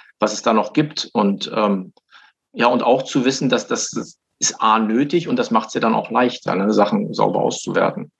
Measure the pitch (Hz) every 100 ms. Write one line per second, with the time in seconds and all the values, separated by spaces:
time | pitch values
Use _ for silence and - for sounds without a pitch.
0 | - - 107 - 123 110 101 151 151 -
1 | - 117 101 98 - 107 107 95 92 -
2 | _ - - _ _ - 120 123 117 -
3 | - 139 123 131 131 120 - 117 - 117
4 | 143 - _ - - - 110 113 107 117
5 | 147 170 143 123 113 113 - - 113 117
6 | - 117 123 - - 92 101 104 104 104
7 | - - - - - - - - - -
8 | -